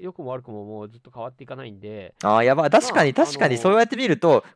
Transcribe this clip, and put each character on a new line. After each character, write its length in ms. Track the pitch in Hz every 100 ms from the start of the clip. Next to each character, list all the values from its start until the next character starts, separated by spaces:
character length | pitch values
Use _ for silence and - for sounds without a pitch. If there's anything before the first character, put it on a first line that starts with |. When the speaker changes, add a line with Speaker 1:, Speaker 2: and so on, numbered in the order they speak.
Speaker 1:
良 120 | 180
く 80 | 180
も 100 | 131
悪 120 | 131
く 80 | 127
も 140 | 107
も 160 | 104 107
う 80 | 104
ず 100 | 117
っ 20 |
と 120 | -
変 100 | 123
わ 60 | 120
っ 40 |
て 120 | 131
い 20 | 135
か 80 |
な 100 | 131
い 60 | 127
ん 80 | 101
で。 340 | 104 107 90 _
Speaker 2:
あ 140 | 101 110
ー、 40 |
や 140 | 120 139
ば 100 | 151
い。 40 |
確 180 | - -
か 160 | 202
に、 80 | 147
Speaker 1:
ま 100 | 131
あ、 20 |
Speaker 2:
確 140 | 330 -
か 80 | 147
に、 80 |
Speaker 1:
あ 20 | 117
の、 40 |
Speaker 2:
そ 100 | 185
う 60 | 214
や 60 |
っ 20 | 233
て 80 |
見 140 | 240 254
る 100 | 143
と、 260 | 170 127 -